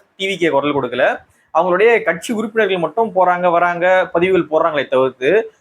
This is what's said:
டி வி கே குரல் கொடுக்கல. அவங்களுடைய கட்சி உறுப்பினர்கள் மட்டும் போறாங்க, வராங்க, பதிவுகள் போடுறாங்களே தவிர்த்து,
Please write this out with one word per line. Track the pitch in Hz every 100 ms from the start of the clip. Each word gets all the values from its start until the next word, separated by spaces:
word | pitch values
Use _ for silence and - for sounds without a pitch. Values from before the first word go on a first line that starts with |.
| _ -
டி | 190
வி | 185
கே | 165
குரல் | 139 143
கொடுக்கல. | 143 127 123 165 247 - _ _
அவங்களுடைய | 156 180 180 226 226
கட்சி | 165 170 -
உறுப்பினர்கள் | 214 214 220 202 185
மட்டும் | 160 - 226
போறாங்க, | 180 180 175 180
வராங்க, | 170 175 170 180 185 180
பதிவுகள் | 175 185 185 151
போடுறாங்களே | 156 165 151 123
தவிர்த்து, | 131 131 123 131 202 220 _